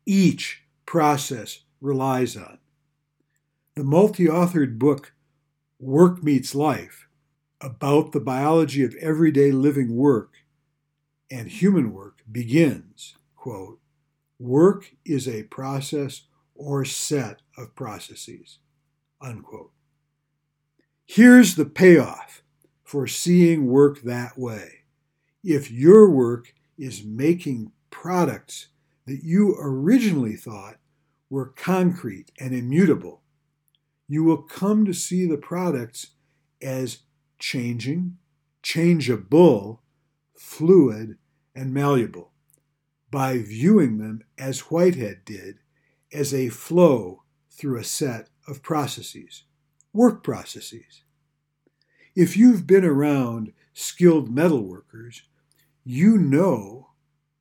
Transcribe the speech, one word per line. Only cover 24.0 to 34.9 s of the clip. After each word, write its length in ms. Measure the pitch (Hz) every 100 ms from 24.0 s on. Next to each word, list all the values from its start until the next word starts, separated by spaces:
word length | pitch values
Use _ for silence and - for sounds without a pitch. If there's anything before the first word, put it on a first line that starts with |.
that 360 | 117 120 120 -
way. 460 | 123 107 - - _ _ _ _ _ _
If 260 | 196 147 123
your 400 | 117 147 208 208
work 440 | 143 120 120 - _ _ -
is 260 | 135 104
making 680 | 107 107 143 170 156 123 107 _ _
products 800 | - 170 180 160 110 - - - _ _ _ -
that 180 | 139
you 320 | 160 175 208 -
originally 760 | 147 131 147 254 220 160 113 110
thought 440 | - 101 98 104 _ _ _ _ _
were 200 | 135 127
concrete 840 | - - 185 180 175 123 95 - _
and 140 | 131
immutable, 680 | 127 120 147 190 117 87 - _ _ _ _ _ _ _ _ -
you 160 | 147
will 180 | 165 160
come 440 | - - 196 214
to 80 | 208